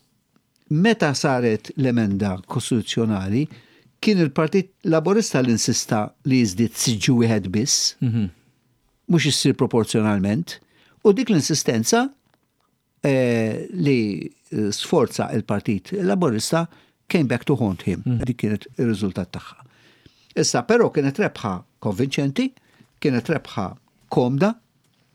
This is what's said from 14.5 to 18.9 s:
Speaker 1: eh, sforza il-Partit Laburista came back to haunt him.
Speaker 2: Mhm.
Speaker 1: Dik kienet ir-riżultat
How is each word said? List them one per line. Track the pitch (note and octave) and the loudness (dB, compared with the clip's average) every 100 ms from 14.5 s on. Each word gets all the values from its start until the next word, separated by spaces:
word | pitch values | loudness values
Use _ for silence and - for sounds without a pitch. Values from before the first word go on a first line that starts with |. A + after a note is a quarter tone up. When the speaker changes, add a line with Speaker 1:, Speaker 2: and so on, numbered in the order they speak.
Speaker 1:
eh, | C3+ G#2 | -4 -4
sforza | - - F3 A#2 - G#2 | -4 0 2 2 -2 -4
il-Partit | B2 - G#2 - G2 - G3 | -4 -2 -4 -2 -4 -4 -4
Laburista | F#3 G3 E3+ A2 - E3 E3 - _ _ - | -2 0 0 0 -2 -2 -4 -8 _ _ -4
came | F#3 C3 | 0 0
back | B2 - | 0 0
to | C#3+ | 0
haunt | A2 F2+ | 0 -2
him. | - F2 - | -4 -4 -2
Speaker 2:
Mhm. | A#2+ B2 | -2 -2
Speaker 1:
Dik | A#2+ | -2
kienet | G#2+ G#2 - - | -2 -2 -6 -4
ir-riżultat | B2 | -2